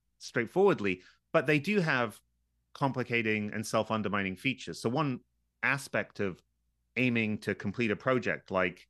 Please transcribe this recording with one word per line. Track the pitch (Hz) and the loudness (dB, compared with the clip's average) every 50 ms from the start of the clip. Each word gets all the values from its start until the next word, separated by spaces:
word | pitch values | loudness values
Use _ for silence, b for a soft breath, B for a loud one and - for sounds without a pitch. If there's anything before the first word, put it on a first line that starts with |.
| _ _ _ _ | _ _ _ _
straightforwardly, | - - - 127 117 107 - 170 196 202 160 - 104 101 90 B B B B B B _ - | -16 -6 -4 -2 -2 0 2 4 6 6 4 4 0 -2 -2 B B B B B B _ 0
but | 165 147 | 2 4
they | 143 156 151 | 4 2 2
do | 143 190 214 208 | 2 0 0 0
have | 170 160 143 127 120 107 - - _ _ _ _ _ _ _ _ _ _ - | 2 2 0 0 0 -2 -4 -12 _ _ _ _ _ _ _ _ _ _ -8
complicating | - 147 135 117 127 120 - 120 117 110 110 107 107 104 104 - | -2 -2 -2 0 -2 -4 0 0 2 2 2 2 0 0 -4 -4
and | 107 110 | -6 -6
self-undermining | - - 113 107 - 110 110 101 101 95 101 98 95 92 | 0 2 0 2 2 0 -2 0 0 0 0 0 0 -4
features. | - - 135 123 - - - 82 - - | -4 -4 -4 -4 -4 -8 -10 -10 -4 -4
So | 113 | -2
one | 120 147 156 143 127 - - _ _ _ _ _ _ - - | 0 0 0 0 -2 -6 -8 _ _ _ _ _ _ -4 -2
aspect | 123 135 139 - - - 113 98 - - - | -2 -2 -2 -4 -4 -4 -4 -4 -4 -4 -4
of | 104 95 85 - _ _ _ _ _ _ _ _ _ _ - | -4 -4 -4 -6 _ _ _ _ _ _ _ _ _ _ -4
aiming | 117 127 127 117 117 110 107 107 - | 0 0 2 2 2 0 0 -2 -4
to | - - 98 | -2 -4 -4
complete | - - 104 92 - 120 110 101 | -2 -2 -6 -2 0 0 0 0
a | |
project, | 87 - 131 131 127 - 104 80 71 - - | 0 0 0 0 0 0 -2 -4 -4 -4 -2
like | 95 95 92 90 - - - | 0 0 2 0 -2 -6 -18